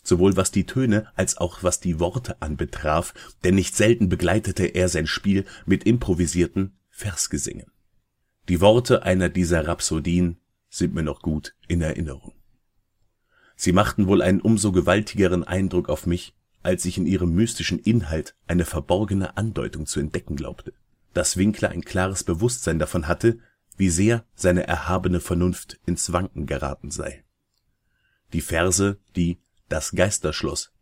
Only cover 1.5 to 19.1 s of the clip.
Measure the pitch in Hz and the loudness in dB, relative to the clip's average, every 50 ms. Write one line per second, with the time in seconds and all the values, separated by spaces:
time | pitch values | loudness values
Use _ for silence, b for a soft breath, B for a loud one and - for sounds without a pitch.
1.5 | - - - 90 87 - - 92 85 78 87 82 - - - - - - - 78 | -4 -2 -2 -2 -2 -2 -2 -2 -2 0 0 -2 -2 -4 -6 -8 -8 -8 -8 -6
2.5 | 78 73 80 73 - - - 76 78 80 87 - B B B B B _ - 90 | -6 -4 -6 -6 -6 -6 -2 0 0 0 -2 -4 B B B B B _ 2 2
3.5 | 95 98 90 - - - 107 107 117 117 110 92 90 - - 85 90 110 - 95 | 4 4 2 2 0 2 4 4 4 4 2 2 0 0 0 0 0 0 0 -2
4.5 | 92 - 95 - - - 92 90 85 85 78 78 - - - 101 98 95 98 B | -2 -2 -2 0 0 0 0 0 0 0 -2 -2 -4 -2 0 0 0 0 0 B
5.5 | B B B - 95 - - - 117 120 - - 92 80 90 80 - 87 87 82 | B B B 0 0 2 4 2 2 2 2 0 0 2 0 0 2 0 0 0
6.5 | - 98 95 95 - _ _ _ _ - - 104 87 - - - - - - - | 0 -2 -4 -4 -6 _ _ _ _ -12 -10 -8 -6 -6 -4 -4 -4 -6 -6 -6
7.5 | - - - - _ _ _ _ _ _ _ _ _ _ _ _ _ _ _ - | -10 -12 -16 -18 _ _ _ _ _ _ _ _ _ _ _ _ _ _ _ -2
8.5 | 90 87 92 101 110 123 120 - 127 - - - 92 92 92 85 - 92 92 82 | 2 6 6 6 6 6 4 4 2 2 4 2 2 2 2 0 0 0 0 2
9.5 | 87 82 78 - 82 - - - 82 80 73 85 85 87 90 87 85 - _ _ | 2 0 0 -2 -4 -4 -4 -4 -4 -2 0 0 2 2 2 2 0 -4 _ _
10.5 | _ _ _ _ - - - - - - 80 76 69 - - 82 78 76 - - | _ _ _ _ -6 -2 -2 -2 -2 -2 -4 -4 -6 -6 -4 -4 -4 -4 -4 -8
11.5 | - _ _ - 87 87 82 78 78 - 85 78 69 69 - - - _ _ _ | -14 _ _ -4 -2 -2 0 -2 -2 -4 -6 -8 -8 -12 -16 -20 -20 _ _ _
12.5 | _ _ _ _ _ _ _ _ _ _ _ _ _ _ b b b b b b | _ _ _ _ _ _ _ _ _ _ _ _ _ _ b b b b b b
13.5 | b - - - 87 95 104 - - - 104 92 101 95 - 90 95 95 - 104 | b -4 0 2 4 4 4 2 2 2 4 4 4 4 4 4 2 4 4 2
14.5 | 113 107 104 104 92 90 85 - 90 104 104 - - 95 98 90 90 90 82 - | 2 4 2 2 2 2 4 4 2 2 0 0 0 2 2 2 2 0 -2 -2
15.5 | 90 92 95 92 90 90 87 - - - - 87 87 87 - - - _ _ _ | -2 -2 -2 0 -2 -2 -2 -2 -4 -4 -2 -2 -2 -2 -4 -8 -20 _ _ _
16.5 | _ _ - 85 92 87 - 87 90 - 90 78 95 92 92 85 82 87 110 117 | _ _ -2 -2 -2 -2 -2 -4 -2 -2 0 0 0 2 2 2 2 2 2 0
17.5 | - - 82 - 92 82 - 101 110 120 92 76 80 80 76 - - _ _ - | 0 -4 -4 -4 -4 0 2 2 2 2 0 -2 -4 -6 -6 -8 -12 _ _ -2
18.5 | 87 87 85 - - 80 73 - 87 95 110 98 | 0 0 0 0 -2 -6 -2 0 0 0 0 0